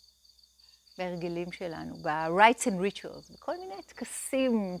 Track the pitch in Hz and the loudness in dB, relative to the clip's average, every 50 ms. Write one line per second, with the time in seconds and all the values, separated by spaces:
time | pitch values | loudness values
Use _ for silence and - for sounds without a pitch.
0 | _ _ _ _ _ _ _ _ _ _ _ _ _ _ - _ _ _ - - | _ _ _ _ _ _ _ _ _ _ _ _ _ _ -20 _ _ _ -10 -8
1 | 185 180 180 170 170 175 170 170 175 175 - - 190 170 160 156 160 160 - 165 | -6 -6 -6 -4 -6 -4 -4 -4 -6 -8 -8 -8 -8 -8 -8 -8 -10 -10 -10 -8
2 | 160 160 151 156 160 160 170 190 214 233 254 - - 247 190 175 190 202 - - | -4 -4 -2 -2 -2 2 6 8 10 10 8 6 2 0 0 0 0 -2 -2 -4
3 | - 165 - 147 147 - 165 - - - 320 359 370 381 381 381 - - - - | -10 -12 -14 -14 -16 -18 -20 -16 -10 -10 -8 -8 -8 -12 -12 -14 -16 -16 -12 -12
4 | 247 - - - - - - 269 262 254 233 220 196 185 180 175 | -12 -10 -10 -10 -8 -4 0 2 2 4 2 2 0 0 -4 -6